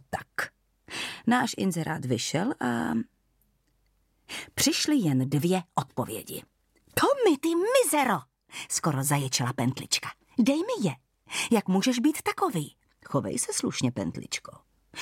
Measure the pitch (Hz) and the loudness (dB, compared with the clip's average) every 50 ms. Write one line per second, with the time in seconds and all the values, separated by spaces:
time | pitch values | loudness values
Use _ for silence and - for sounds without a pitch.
0 | - - - - - _ _ - - - _ _ _ _ _ _ _ - - - | -10 -8 -10 -10 -10 _ _ -10 -10 -10 _ _ _ _ _ _ _ -14 -12 -10
1 | - - - - - 226 240 247 247 226 - - - 190 165 170 156 - 156 147 | -10 -10 -10 -6 -2 0 2 2 2 0 -2 -2 0 0 0 0 -2 -2 -4 -4
2 | 131 123 127 113 - - - 143 190 247 320 - - - 240 233 240 233 233 226 | -2 -2 -2 -2 -2 -2 -2 -2 0 -2 -2 -2 -2 -2 -2 0 -2 0 -2 -2
3 | - - _ _ _ _ _ _ _ _ _ _ _ _ _ _ _ _ _ _ | -2 -4 _ _ _ _ _ _ _ _ _ _ _ _ _ _ _ _ _ _
4 | _ _ _ _ _ - - - - - - - - 277 - - - - 302 285 | _ _ _ _ _ -14 -14 -14 -14 -10 -4 0 2 2 2 2 2 2 2 4
5 | 202 156 135 127 131 139 139 147 131 175 185 185 175 _ - - 127 - - - | 4 4 4 2 2 2 0 2 2 2 2 2 0 _ -4 -4 -4 -4 -4 -6
6 | 117 104 110 101 - - - - - _ _ _ _ _ _ _ _ _ - - | -6 -4 -6 -10 -10 -10 -12 -14 -14 _ _ _ _ _ _ _ _ _ -4 2
7 | - 381 554 554 494 403 302 262 - 330 339 339 370 440 508 554 480 330 - 294 | 4 4 4 4 6 4 4 4 2 0 2 2 2 4 4 4 4 4 2 2
8 | 277 254 202 156 - _ _ _ _ _ - - - - - - - 165 143 131 | 2 2 0 0 -2 _ _ _ _ _ -16 -14 -10 -6 -4 -2 0 0 0 2
9 | 135 - 147 143 139 131 - - 131 120 127 - 123 123 139 - - - - - | 2 2 2 0 0 0 -2 -2 -2 -2 -2 0 0 0 0 -2 -4 -2 -2 -2
10 | - - - _ _ _ - - 226 226 277 311 349 453 508 403 233 165 135 - | -2 -4 -14 _ _ _ 0 2 2 4 4 2 0 -2 -2 0 0 -2 -2 -4
11 | _ _ _ _ _ - - - - - 226 214 - - 185 190 190 262 247 247 | _ _ _ _ _ -10 -6 -6 -2 2 2 2 2 4 2 2 2 2 2 2
12 | 226 302 302 - - - 403 - 415 349 240 170 147 - - _ _ _ _ _ | 2 2 2 0 -2 -4 -2 -2 -2 -2 0 -2 -4 -6 -10 _ _ _ _ _
13 | - - - 139 101 101 - - - - 415 - - - - - - 123 127 - | -10 -4 -2 -2 -2 -2 -4 -4 -4 -4 -4 -4 -2 -4 -2 0 -2 0 0 0
14 | 95 80 - - - - - - - - - - _ _ _ _ _ _ - - | -4 -4 -4 -8 -10 -8 -8 -8 -10 -10 -20 -20 _ _ _ _ _ _ -14 -10